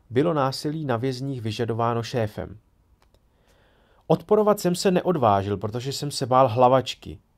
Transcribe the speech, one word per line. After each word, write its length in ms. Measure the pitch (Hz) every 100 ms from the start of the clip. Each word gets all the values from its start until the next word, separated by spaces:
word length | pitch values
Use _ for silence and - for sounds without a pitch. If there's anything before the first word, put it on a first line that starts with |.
| _
bylo 240 | 117 170
násilí 500 | 151 135 - 151 156
na 120 | 143 117
vězních 460 | 135 123 139 127
vyžadováno 600 | 110 104 117 113 117 117
šéfem. 560 | 110 123 107 - 82 104 _ _ _ _ _ _ _ _ _ _ _ _ _ _ -
Odporovat 540 | 165 - 214 208 208
jsem 140 | 175
se 160 | 180 202
neodvážil, 680 | 180 180 165 113 98 98 95
protože 360 | 104 120 135
jsem 180 | - 147
se 160 | - 123
bál 220 | 127 131
Hlavačky, 720 | 120 123 131 120 - 92 92 _